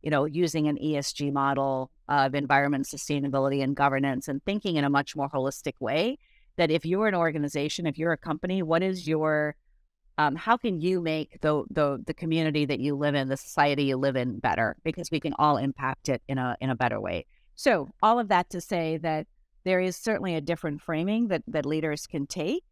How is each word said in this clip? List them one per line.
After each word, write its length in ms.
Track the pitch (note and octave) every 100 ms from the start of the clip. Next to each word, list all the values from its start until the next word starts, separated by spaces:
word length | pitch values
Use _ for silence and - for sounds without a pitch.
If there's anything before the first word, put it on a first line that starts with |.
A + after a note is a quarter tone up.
you 80 | -
know, 140 | D3
using 420 | D3 D3+ F3 D#3+ D3+
an 140 | C#3+
E 140 | D3+ D3
S 160 | C#3
G 180 | - C#3+
model 600 | C#3 C#3 C#3 C#3 C3 C3 _ -
of 260 | C#3+ C3+
environment, 520 | C#3+ C#3+ C#3 C#3+ C#3+ C3+
sustainability, 760 | C#3 - D3 C#3 C3+ C3+ C#3
and 140 | C3+ C#3+
governance, 520 | C#3 C3+ C#3 C3 -
and 160 | C#3
thinking 320 | - G3+ G3+ D#3+
in 80 |
a 60 | C#3+
much 260 | C#3+ C#3+ D#3
more 140 | C#3
holistic 440 | C#3 C3 - - -
way 380 | A#2 C#3+ G#3+ C#4+ _ _ _ -
that 140 | E3
if 140 | D#3+
you're 220 | D#3+ F#3 G#3+
an 80 |
organization, 720 | F#3 E3 D#3 D3 D3 D3 - E3
if 100 | C3+
you're 160 | E3
a 60 | E3
company, 440 | - D#3 F3+ F#3+
what 200 | D#3+ E3
is 240 | F#3+ F#3 E3+
your, 460 | D#3 D#3 D3+ D3+ D3 _ _ _ _ _ -
um, 180 | D3+ C#3+
how 200 | A3 A#3
can 240 | A#3 F3+
you 200 | E3+ F#3
make 400 | E3 D#3 D3+ -
the, 240 | D#3 D3+ -
the, 320 | - C#3+ C#3 -
the 60 |
community 540 | - E3 D#3+ D#3 D3+ D3
that 120 | C#3
you 160 | C3+
live 200 | C#3 D3
in, 140 | C#3+ C3
the 80 | C3+
society 480 | - - D3 C#3+
you 120 | C#3+ C3
live 200 | C#3 C3
in 220 | B2 F#2+
better? 380 | B2+ F#2+ A2+ -
Because 260 | D#3+ - E3
we 80 | D#3
can 160 | D3+ -
all 180 | D3+ C#3
impact 520 | C3+ - C3+ C3+ -
it 120 | B2+ -
in 80 | C3+
a, 200 | B2+ A#2+
in 80 | C3+
a 80 | A#2+
better 240 | B2 A2
way. 240 | G2 F2+ - _ _
So 400 | - C#4+ G3 C#3+ -
all 160 | G#3+ A#3+
of 100 | G#3+
that 220 | F#3 F3
to 100 | F3+
say 380 | - F3+ D#3+ D#3+
that 280 | D#3+ D#3 - _ _ _
there 160 | F#3 F#3
is 160 | F#3 F3+
certainly 380 | - G#3+ F#3+
a 60 | E3
different 420 | D3 E3 D#3+ D3
framing 460 | - D#3+ F3 A3 A#3
that, 140 | E3+ -
that 180 | D#3+
leaders 420 | C#3 D#3 D#3 D3 -
can 200 | D#3 C#3
take 380 | - D#3+ D#4+ _